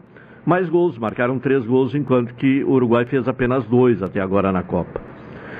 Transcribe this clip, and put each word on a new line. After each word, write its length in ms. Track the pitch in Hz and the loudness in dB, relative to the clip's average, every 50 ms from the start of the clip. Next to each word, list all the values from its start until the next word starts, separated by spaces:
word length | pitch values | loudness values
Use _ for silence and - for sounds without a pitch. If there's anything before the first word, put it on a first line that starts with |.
| - - - - - - - - - | -12 -20 -20 -20 -20 -20 -18 -6 -2
mais 240 | - 170 185 190 165 | 0 2 2 2 0
gols, 280 | 156 170 175 175 127 113 | 2 2 2 2 0 -2
marcaram 420 | 113 107 - - 123 123 135 123 | -6 -4 -2 -2 -2 -2 0 0
três 260 | 127 143 135 139 117 | 0 0 0 0 0
gols, 300 | 110 127 127 135 123 120 | 2 2 2 2 2 0
enquanto 400 | 147 139 123 127 123 120 117 - | -4 -2 2 2 2 0 0 -4
que 280 | - 139 135 135 139 - | -2 0 2 2 2 2
o 80 | - | 2
Uruguai 320 | 139 131 123 113 117 120 120 | 2 2 4 4 2 2 2
fez 220 | 120 143 135 113 127 | 0 -2 -2 -2 -2
apenas 380 | 127 - 131 120 127 135 117 | -2 -2 -2 0 0 -2 -2
dois 380 | 104 120 123 127 123 117 87 95 | 2 2 4 4 4 4 2 -2
até 180 | 90 - 101 | -4 -4 -4
agora 300 | 95 95 95 101 95 95 | -2 0 0 2 2 2
na 100 | 95 92 | 0 0
Copa. 400 | 87 - 87 87 82 - - - - - - - - - - - - - - | -2 -2 -2 -4 -4 -4 -8 -12 -12 -14 -18 -20 -20 -20 -18 -18 -18 -16 -16